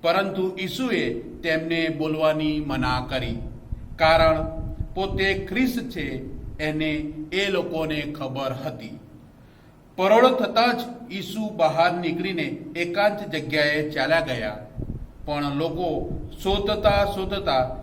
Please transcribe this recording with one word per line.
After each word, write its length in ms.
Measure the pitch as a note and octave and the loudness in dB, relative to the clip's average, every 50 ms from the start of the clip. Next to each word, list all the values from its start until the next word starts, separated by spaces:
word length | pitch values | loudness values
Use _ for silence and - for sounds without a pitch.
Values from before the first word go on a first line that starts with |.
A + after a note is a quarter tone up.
| - | 4
પરંતુ 540 | E3 F3 F#3+ G3 F#3+ - F#3+ F#3 F#3 F#3 F#3 | 4 4 4 2 0 0 0 -2 -2 -2 -4
ઈસુએ 540 | F#3+ F3+ - - C4 B3 G#3+ E3+ D3+ - A#2 | -6 -6 -4 -2 -2 0 0 0 0 0 -2
તેમને 720 | - - - - - - E3+ D#3+ D#3 D#3+ E3 E3 E3 E3 D#3+ | -4 -8 -10 -14 -6 -2 0 0 0 0 0 0 0 0 0
બોલવાની 720 | D#3+ D3 D#3 D#3 D#3 D#3 D#3+ D#3 D#3 D#3 D#3 D3+ D3+ D3+ D3+ | 0 0 -2 -2 0 2 4 2 4 4 2 0 0 0 -2
મના 400 | C#3+ C3+ C3 B2+ B2+ B2+ B2+ B2 B2 | -2 -2 0 0 0 0 0 -2 -2
કરી, 280 | C3+ C3 A#2 A#2 A#2 A#2 - - - - - - - - - - - | -4 -4 -2 -2 -6 -6 -6 -10 -10 -14 -10 -10 -10 -10 -8 -14 -2
કારણ 480 | - E3 D#3+ D#3+ E3 E3 D#3+ D#3+ D#3+ - - - - - - - - - - - | 4 6 8 8 8 8 6 6 4 0 -4 -4 -6 -6 -6 -4 -6 -6 -6 -2
પોતે 520 | F3+ F#3+ G3 G3 F#3+ F#3+ G3 F#3+ F#3+ F#3+ - | -2 -2 -2 0 0 2 2 2 0 -2 -4
ખ્રિસ્ત 420 | F#3 A3+ C4 B3 - B3 F#3+ - | 0 2 2 2 2 -2 -4 -6
છે 320 | - F3+ D3 C3+ C3 C3 - - - - - - - - | -6 -6 -6 -4 -6 -6 -8 -8 -10 -10 -10 -10 -8 -4
એને 340 | D3+ D#3 D3+ D#3 D#3 D#3 D3+ D3+ D3+ D3+ D3+ D3+ D3+ D3+ F3 | -4 -2 0 0 0 0 0 -2 -4 -4 -6 -8 -8 -4 0
એ 180 | F#3 G3+ G3+ | 0 0 2
લોકોને 500 | F#3 F3+ - F3 E3+ D#3+ D#3+ D#3 D#3 D3+ | 2 0 -2 -2 -2 -2 -2 -2 -2 -4
ખબર 560 | D3 D3 D3 - C#3 C3 B2+ C3+ C3+ C3 B2+ B2+ - | -4 -6 -6 -6 -6 -6 -4 -4 -4 -4 -4 -4 -6
હતી. 340 | D#3 B2 A#2 A2+ A2 - - - - - - - - - - - - - - - - - - - - - | -8 -8 -8 -12 -12 -14 -14 -16 -20 -20 -20 -20 -20 -20 -20 -20 -20 -20 -20 -20 -20 -20 -20 -20 -18 -4
પરોળ 320 | - F#3 G3 G#3+ A3+ B3 B3+ | 0 4 6 8 8 8 8
થતાં 500 | B3+ B3+ A3+ G3 - A3+ A#3 A#3+ A#3+ A#3+ | 6 4 0 0 2 4 4 4 2 0
જ 340 | - - - - - - E3+ | -2 -8 -10 -12 -12 -10 -8
ઈસુ 360 | G3 F#3 - G3+ A3 A3 G#3+ | -8 -8 -6 -6 -6 -6 -6
બહાર 520 | - - E3 D3+ C#3+ D#3+ E3 F3+ F3 F3 | 0 2 2 2 4 4 4 4 4 2
નીકળીને 420 | E3+ D#3+ - - F3 G3 F#3 E3+ D3+ C3+ B2 - - - - | -2 -2 -2 -2 -2 -2 -2 -2 -2 -4 -4 -8 -10 -10 -4
એકાંત 580 | E3+ F3 F3 F3 F#3 G3+ G#3 G3+ - - - D#3 | -4 -4 -2 0 4 4 4 2 2 -6 -4 -4
જગ્યાએ 560 | D#3 D3+ D3 D3+ D3+ D3 D3 D3 D3+ D3+ D3+ | -4 -4 0 0 2 2 4 2 2 0 -2
ચાલ્યા 300 | D3 D3 C3 C#3 D#3+ E3 | -2 -2 0 2 2 2
ગયા, 460 | D#3+ C3+ B2+ A#2 A2 G#2+ G#2 G#2+ - - - - - - - - - - - - - | 2 0 -2 -2 -2 -4 -4 -6 -12 -14 -10 -10 -8 -8 -8 -10 -10 -12 -14 -14 -8
પણ 320 | - D3 D3 D3 C#3+ C#3 | -4 -4 -2 -2 -2 0
લોકો 560 | C#3 D#3+ E3+ E3 E3 F3+ E3+ D3+ - A2 - - - - - - - - | 0 0 0 0 -2 -2 -2 -2 -2 -4 -4 -6 -8 -8 -10 -12 -6 0
શોધતા 600 | F#3+ - - G3 G#3 G#3 G#3 - G#3+ G2+ - G3+ | 0 0 2 2 0 -2 2 4 4 4 4 2
શોધતા 720 | G3 - G3 F#3+ F#3 G3 - - - C#3 C3 B2+ B2+ B2+ - | 2 0 -2 -2 -2 -4 -2 -2 0 2 2 2 0 -2 -8